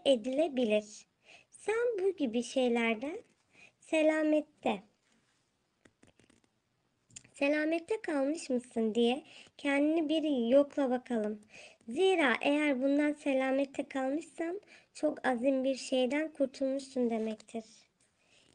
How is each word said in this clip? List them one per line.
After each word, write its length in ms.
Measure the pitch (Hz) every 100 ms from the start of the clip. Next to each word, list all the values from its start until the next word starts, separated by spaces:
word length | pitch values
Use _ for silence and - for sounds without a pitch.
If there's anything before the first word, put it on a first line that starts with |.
| 269
edilebilir. 1000 | 247 233 269 330 254 233 214 208 - - _ _ - _
Sen 500 | - - 453 480 427
bu 160 | 381 359
gibi 280 | 269 226
şeylerden 760 | 240 269 247 240 226 220 277 415 - _ _ _ - _
selamette, 1040 | - 320 311 311 311 302 302 _ - 202 - _ _ _ _ _ _ _ _ _ - _ _ _ _ _ _ _ _ _ _ _ _ - -
selamette 680 | - 277 302 311 330 330 440
kalmış 480 | - 294 269 330 -
mısın 460 | 247 - 233 220 214
diye 280 | 233 277 - - - -
kendini 520 | 285 277 294 320 294
bir 380 | 320 311 269 233
yokla 420 | 277 285 - 269
bakalım. 520 | 247 - 233 214 214 - - - - -
Zira 460 | 254 381 359 277 226
eğer 400 | - 294 302 254
bundan 320 | 277 285 294
selamette 760 | 294 285 262 262 269 277 277 277
kalmışsan 760 | 269 262 294 320 - 330 392 - - _
çok 340 | - 302 - 254
azim 360 | 240 262 262
bir 120 | 262 254
şeyden 580 | - 262 254 285 311
kurtulmuşsun 760 | - 269 - 269 269 269 254 240
demektir." 540 | 226 220 220 - 233 - - _ _ _ _ _ _ _